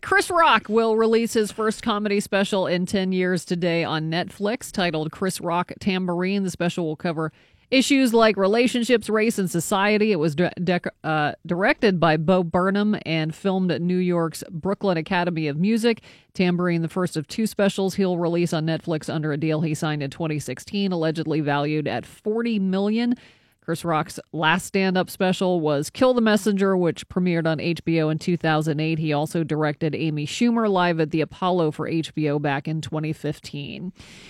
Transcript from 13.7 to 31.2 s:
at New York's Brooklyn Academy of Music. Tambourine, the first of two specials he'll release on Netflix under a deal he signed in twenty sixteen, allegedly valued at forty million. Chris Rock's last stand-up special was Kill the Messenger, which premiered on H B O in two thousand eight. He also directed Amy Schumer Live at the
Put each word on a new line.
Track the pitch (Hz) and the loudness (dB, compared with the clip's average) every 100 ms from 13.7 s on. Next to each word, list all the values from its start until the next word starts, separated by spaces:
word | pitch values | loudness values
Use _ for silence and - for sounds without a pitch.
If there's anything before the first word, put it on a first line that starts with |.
at | 143 | 0
New | 175 180 | 0 0
York's | 180 175 165 - - | 2 2 0 -4 -12
Brooklyn | 165 185 202 202 170 | -6 -4 -2 0 0
Academy | 156 185 175 160 151 | 0 0 0 -2 -2
of | 143 | 0
Music. | 190 226 233 226 - - _ | 2 2 2 -2 -6 -20 _
Tambourine, | - 180 180 180 170 | 0 2 2 2 0
the | 165 | -2
first | - 180 - | -2 -2 -4
of | 147 | -6
two | - 220 | -2 -2
specials | - 202 - 190 180 | 2 0 2 -2 0
he'll | 190 175 | 0 0
release | 170 175 175 | 0 0 0
on | 165 156 | 0 -2
Netflix | 160 - 160 - | -2 -2 -4 -4
under | 156 156 | -4 -2
a | 147 | -2
deal | 156 156 | 0 0
he | 165 151 | 0 -2
signed | 160 151 | -2 -2
in | 143 | -4
twenty | - 165 151 | -4 -4 -4
sixteen, | 135 127 - 208 196 | -6 -10 -6 -2 -2
allegedly | 180 160 160 156 156 | 0 0 -2 -2 -2
valued | 143 143 147 151 147 | 0 0 0 -2 -2
at | 117 | -4
forty | - - - 220 233 220 | -8 -10 -4 -2 0 0
million. | 190 190 202 220 240 240 - _ _ _ | 0 0 0 0 0 -2 -6 _ _ _
Chris | - 165 | -6 -4
Rock's | 170 156 156 - - | -2 -2 -2 -8 -10
last | 151 160 170 - | 0 2 2 0
stand-up | 202 190 185 180 | 0 2 2 0
special | - 185 180 185 180 | 0 0 2 2 2
was | 151 143 151 | 2 0 -2
Kill | - 254 | 2 4
the | 247 | 4
Messenger, | 220 208 214 196 196 190 | 4 4 2 2 2 2
which | 175 - - | 2 -2 -4
premiered | - 180 165 160 | -2 0 2 0
on | 160 | 0
H | 160 165 | -2 -2
B | - 165 | 0 0
O | 156 | 2
in | 156 | 0
two | - 175 | 0 0
thousand | 160 156 156 147 | 2 2 2 0
eight. | 156 160 | 0 0
He | 156 | 0
also | 147 151 175 | 0 -2 -2
directed | 156 151 151 147 165 135 | -2 0 -2 0 -4 -2
Amy | 156 151 147 | -2 -2 -4
Schumer | - 240 233 220 | 0 2 2 2
Live | 190 175 165 | 2 2 2
at | 156 | 0
the | 160 | 0